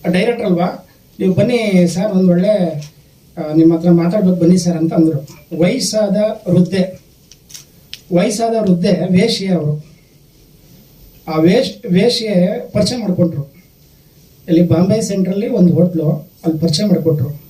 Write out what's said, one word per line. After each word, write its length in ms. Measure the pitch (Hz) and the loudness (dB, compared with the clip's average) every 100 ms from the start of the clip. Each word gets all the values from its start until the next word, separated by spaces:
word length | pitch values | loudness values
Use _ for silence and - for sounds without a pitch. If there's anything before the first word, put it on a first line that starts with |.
| 180 | -2
ಡೈರೆಕ್ಟರ್ 340 | 180 226 202 196 | 0 0 -2 -2
ಅಲ್ವಾ, 420 | 170 175 - - _ _ - | 0 -2 -4 -20 _ _ -4
ನೀವು 140 | 190 | 0
ಬನ್ನಿ 540 | 180 220 240 214 185 175 | 2 2 0 2 2 2
ಸರ್, 240 | 165 208 | 0 -2
ಒಂದು 200 | 185 185 | 2 2
ಒಳ್ಳೆ, 380 | 175 196 208 170 147 - - _ _ _ - | 2 2 0 -2 -6 -14 -20 _ _ _ -12
ಆ, 160 | 151 160 | -2 4
ನಿಮ್ಮ 220 | 165 165 | 4 4
ಹತ್ರ 140 | 175 | 2
ಮಾತಾಡ್ಬೇಕು 480 | 170 170 208 185 180 | 2 2 0 0 2
ಬನ್ನಿ 180 | 170 185 | 2 2
ಸರ್" 200 | 170 160 | 0 -2
ಅಂತ 160 | 160 | -2
ಅಂದ್ರು. 340 | 170 160 143 - - _ 151 | 2 0 0 -10 -20 _ -2
ವಯಸ್ಸಾದ 580 | 180 254 - 214 202 202 214 - 185 | 0 0 -4 -2 -2 0 -2 -4 -2
ವೃದ್ಧೆ, 500 | 175 175 190 180 - _ _ _ - _ - - _ _ - _ | 0 2 0 -4 -8 _ _ _ -20 _ -20 -20 _ _ -20 _
ವಯಸ್ಸಾದ 420 | 175 214 226 226 226 | -2 0 -2 -2 -2
ವೃದ್ಧೆ 320 | 185 170 202 175 185 | 0 0 0 0 2
ವೇಶ್ಯೆ 380 | 180 226 208 190 | 2 2 -2 -2
ಅವರು. 360 | 170 147 147 - - _ _ _ _ _ _ _ - _ _ - - - | -2 -2 -6 -10 -20 _ _ _ _ _ _ _ -20 _ _ -20 -20 -6
ಆ 120 | 156 | 0
ವೇಶ್-, 540 | 165 226 277 - 214 | 2 2 -2 -8 -2
ವೇಶ್ಯೆ 680 | 180 240 240 220 185 185 233 - | 2 2 0 -2 0 0 -2 -6
ಪರಿಚಯ 260 | 214 208 247 | -2 -2 -2
ಮಾಡ್ಕೊಂಡ್ರು. 560 | 196 180 165 - - - _ _ _ _ _ _ _ _ - | -4 0 -2 -2 -10 -18 _ _ _ _ _ _ _ _ -2
ಇಲ್ಲಿ 200 | 165 175 | 0 2
ಬಾಂಬೆ 340 | 170 196 220 | 2 2 0
ಸೆಂಟ್ರಲ್ಲಿ 460 | 226 202 180 196 247 | -2 -4 -2 -2 -4
ಒಂದು 260 | 226 175 | 2 2
ಹೋಟ್ಲು, 380 | 147 180 160 151 - - _ 175 | 4 0 0 -2 -4 -8 _ -6
ಅಲ್ಲಿ 140 | 156 | -2
ಪರಿಚಯ 240 | 165 151 | -2 -2
ಮಾಡಿಕೊಟ್ರು. 600 | 208 170 156 147 - - | 0 0 0 -2 -4 -8